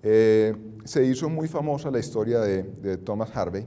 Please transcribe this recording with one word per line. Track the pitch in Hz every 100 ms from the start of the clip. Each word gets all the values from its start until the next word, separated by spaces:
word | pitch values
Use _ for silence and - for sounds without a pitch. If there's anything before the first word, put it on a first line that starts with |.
Eh, | 107 110 110 110 107 107 - -
se | - 151
hizo | 131 131 156
muy | 160 156
famosa | 160 151 143 151
la | 123
historia | 110 113 107 117
de, | 104 95
de | 95 - 98 92
Thomas | 92 107 110 123
Harvey | 87 95